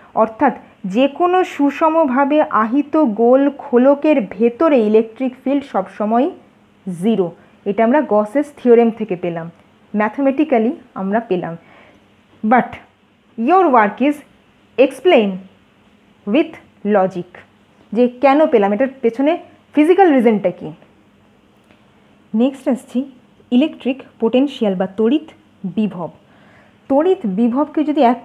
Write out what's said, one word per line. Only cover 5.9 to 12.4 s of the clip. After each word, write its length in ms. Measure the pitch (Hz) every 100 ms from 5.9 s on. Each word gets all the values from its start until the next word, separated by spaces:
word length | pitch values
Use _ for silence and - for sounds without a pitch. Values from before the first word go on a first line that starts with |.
| - 214 233 320 - _ _ _ _ 196 165
জিরো। 260 | 196 208 175 170 _ _ 202
এটা 120 | 202 226
আমরা 120 | 294 226
গসেস 340 | 208 208 277 294 -
থিওরেম 300 | 247 233 233 220
থেকে 160 | 214 180
পেলাম, 240 | 180 165 165 - _ _ _ 208
ম্যাথমেটিক্যালি 720 | 262 277 269 269 302 240 220 330 - -
আমরা 180 | 190 214 240
পেলাম। 240 | 185 170 165 _ - - _ _ _ _ _